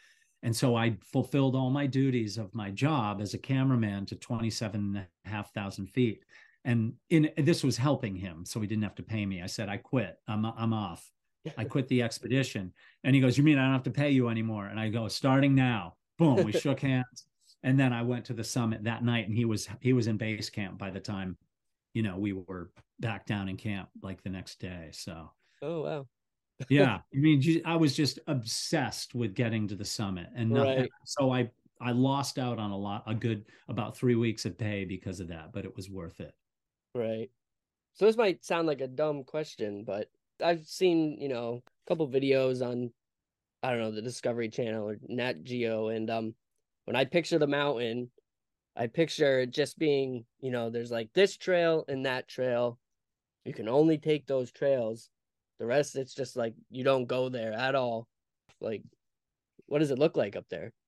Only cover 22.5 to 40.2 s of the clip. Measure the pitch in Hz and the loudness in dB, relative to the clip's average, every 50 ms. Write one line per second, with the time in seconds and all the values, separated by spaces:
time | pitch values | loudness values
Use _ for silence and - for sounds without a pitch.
22.5 | 92 90 85 - _ - _ _ _ - - 113 104 95 - - 113 101 95 95 | -10 -10 -10 -12 _ -20 _ _ _ -8 -6 -6 -6 -6 -6 -4 -4 -2 -2 -4
23.5 | 95 95 - 110 101 98 90 - _ 113 - 95 95 - - 98 92 92 90 - | -6 -6 -6 -6 -6 -6 -8 -12 _ -14 -12 -12 -12 -10 -8 -8 -8 -8 -10 -12
24.5 | - - - 90 90 87 80 78 - - - 101 85 82 78 76 - _ _ _ | -14 -12 -10 -10 -10 -12 -14 -14 -14 -14 -12 -12 -12 -12 -14 -16 -20 _ _ _
25.5 | _ _ 143 147 170 160 147 147 160 147 139 - _ _ _ _ _ _ _ _ | _ _ -8 -6 -6 -4 -4 -4 -6 -6 -8 -12 _ _ _ _ _ _ _ _
26.5 | _ - 131 - 135 147 143 127 104 90 - _ - 135 147 156 151 139 131 165 | _ -14 0 4 6 6 6 6 4 2 -4 _ -2 4 6 6 6 6 6 4
27.5 | 160 165 - 160 170 170 165 147 131 - 151 131 - - - - 151 127 107 113 | 2 2 0 0 2 4 4 4 4 2 0 0 0 -4 -4 -4 -4 -4 -2 -4
28.5 | - - - - - 156 131 107 - - - - - 123 120 104 95 - 123 113 | -6 -6 -4 -2 -2 -2 -2 -2 -4 -8 -10 -6 -4 -2 -2 -2 0 0 0 0
29.5 | 110 110 107 95 104 92 101 - - - 107 98 95 87 87 - - 120 120 113 | 0 0 -2 -2 -4 -6 -8 -6 -6 -4 -4 -4 -4 -6 -8 -10 -6 -2 0 2
30.5 | 113 139 139 135 131 131 127 123 - _ - - - 147 139 131 127 127 120 113 | 4 4 4 4 2 2 0 -2 -4 _ -14 -6 -2 0 2 2 2 2 0 -2
31.5 | - _ _ _ _ - 120 123 120 120 131 135 135 139 139 - - 143 127 123 | -4 _ _ _ _ -6 -4 0 2 4 4 4 2 0 -2 -4 -4 -4 -4 -2
32.5 | 120 113 107 104 98 98 101 101 101 113 - 110 110 110 - 117 110 104 104 - | -2 -4 -4 -4 -4 -4 -4 -6 -6 -6 -6 -6 -4 -2 -2 -2 -4 -4 -6 -12
33.5 | - - _ - 113 120 107 113 - - - 123 120 113 117 117 107 - - 110 | -20 -20 _ -8 -6 -6 -6 -6 -6 -2 2 2 2 4 2 0 -2 -4 -6 -8
34.5 | - - 110 107 104 101 95 87 95 90 - 101 92 87 90 85 85 80 78 80 | -6 -6 -6 -4 -4 -4 -4 -6 -8 -8 -8 -10 -8 -8 -10 -10 -10 -12 -12 -12
35.5 | - 98 98 95 - - 90 101 98 95 85 - - - - 73 - _ _ _ | -12 -10 -10 -10 -12 -12 -14 -12 -12 -12 -12 -12 -12 -14 -16 -16 -18 _ _ _
36.5 | _ _ _ _ _ _ _ _ - 123 113 113 110 110 113 - _ _ _ _ | _ _ _ _ _ _ _ _ -6 -4 -4 -2 -4 -6 -8 -10 _ _ _ _
37.5 | _ _ _ _ _ _ _ _ _ - 185 220 220 226 233 196 175 - - - | _ _ _ _ _ _ _ _ _ 4 4 4 6 6 4 2 2 0 -2 -2
38.5 | 185 170 165 160 147 131 135 131 127 139 151 156 147 143 131 - - 156 156 - | 0 0 2 0 0 -2 -4 -6 -2 -2 0 0 0 -4 -6 -6 -6 -6 -6 -6
39.5 | - - 110 104 101 101 107 110 95 104 107 - _ _ | -6 -6 -6 -6 -4 -6 -6 -6 -6 -6 -6 -8 _ _